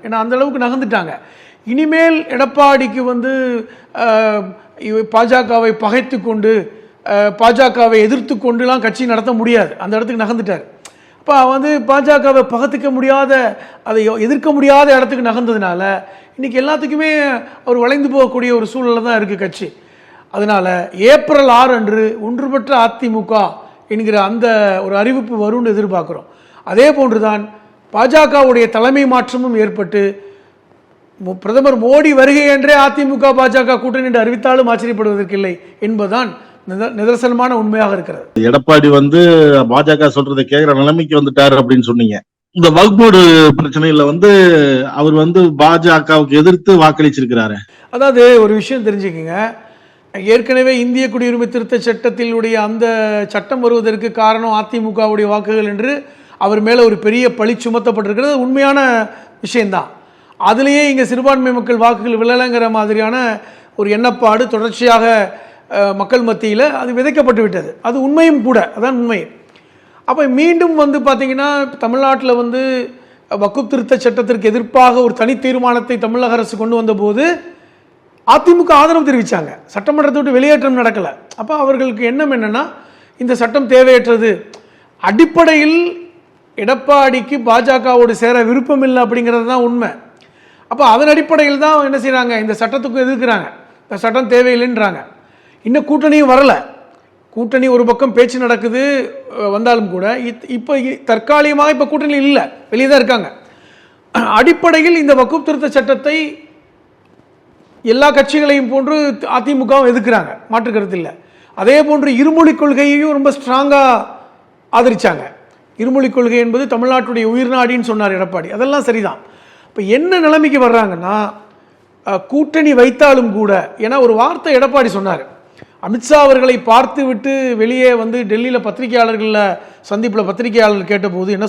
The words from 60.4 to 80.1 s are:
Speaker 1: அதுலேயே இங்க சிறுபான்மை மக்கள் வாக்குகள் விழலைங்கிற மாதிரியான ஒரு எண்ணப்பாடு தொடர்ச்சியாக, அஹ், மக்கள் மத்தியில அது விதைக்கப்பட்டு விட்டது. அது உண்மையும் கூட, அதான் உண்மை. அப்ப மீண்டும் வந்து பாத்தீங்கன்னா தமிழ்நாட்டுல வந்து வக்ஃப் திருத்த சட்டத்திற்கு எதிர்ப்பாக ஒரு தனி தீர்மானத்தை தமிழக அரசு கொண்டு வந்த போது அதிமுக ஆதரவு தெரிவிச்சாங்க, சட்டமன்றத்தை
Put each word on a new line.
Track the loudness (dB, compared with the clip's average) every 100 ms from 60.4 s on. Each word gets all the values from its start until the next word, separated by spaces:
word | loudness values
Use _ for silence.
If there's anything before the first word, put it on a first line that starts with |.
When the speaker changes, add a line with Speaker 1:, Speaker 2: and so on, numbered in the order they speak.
Speaker 1:
அதுலேயே | 0 2 2 2 2
இங்க | 0
சிறுபான்மை | -2 0 0 0 0
மக்கள் | -2 -2 0
வாக்குகள் | 2 0 -2 -2
விழலைங்கிற | 0 0 0 -2 -2
மாதிரியான | -2 -2 -2 -2 -2 -4 -6 -12 -20 _ -6
ஒரு | -4
எண்ணப்பாடு | 0 -2 0 2 2 0
தொடர்ச்சியாக, | -4 -4 -2 2 2 4 2 0 -8 -20 _ -8
அஹ், | -2 -2
மக்கள் | -2 -2 0
மத்தியில | 0 -4 -2 0
அது | -2 -2 -6
விதைக்கப்பட்டு | -4 -2 0 0 0
விட்டது. | -2 -4 -10 -10
அது | -6 -4
உண்மையும் | 0 2 2 2
கூட, | 0 0 0 -4
அதான் | -4 -2
உண்மை. | -4 -6 -8 -18 _ _ _ _ _ _ -4
அப்ப | -2 0
மீண்டும் | 2 2 2 0
வந்து | 0 0 0
பாத்தீங்கன்னா | 0 0 -2 -4 -4 -4 -6 -6
தமிழ்நாட்டுல | -4 -2 0 0 0
வந்து | -2 -2 -4 -4 -4 -8 -14 -20 _ -10
வக்ஃப் | -4 -4 -4 -4
திருத்த | -4 -2 0
சட்டத்திற்கு | 0 -2 -2 -2 -2
எதிர்ப்பாக | -2 0 2 4 4
ஒரு | 0
தனி | 0 -4 -2
தீர்மானத்தை | -2 -2 -2 -2 -4 -4
தமிழக | -4 -4 -2
அரசு | -2 -4 -6
கொண்டு | -4 -2
வந்த | -2
போது | -2 -2 0 -2 -4 -10 -20 _ _ _ _ _ _ 0
அதிமுக | 2 4 4 4
ஆதரவு | 4 4 2 0
தெரிவிச்சாங்க, | 0 -2 -4 -6 -14 _
சட்டமன்றத்தை | -8 -4 0 0